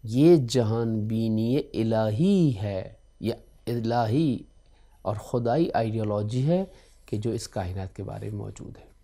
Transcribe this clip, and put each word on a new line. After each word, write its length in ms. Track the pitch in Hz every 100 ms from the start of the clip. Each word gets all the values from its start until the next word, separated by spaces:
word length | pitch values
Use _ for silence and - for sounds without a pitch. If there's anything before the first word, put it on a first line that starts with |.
ये 320 | 110 117 160 175
जहान 580 | 120 123 113 113 117 110 107
बीनी 480 | 110 113 110 113 135
इलाही 920 | - - 113 110 110 104 180 202 160
है, 460 | 104 101 95 - - - _
या 140 | - - - - -
इलाही 760 | 120 113 117 113 127 160 120 - - _ _ - _
और 140 | 95 104
खुदाई 500 | - 127 117 131 170 -
आइडियोलॉजी 680 | 113 110 107 104 104 123
है 220 | 139 180 190 - - - -
कि 100 | 110
जो 140 | 113
इस 140 | 110 -
कायनात 460 | - 92 92 92
के 80 | -
बारे 280 | 98 - 107
में 80 | 104
मौजूद 380 | 104 101 - -
है। 100 | - _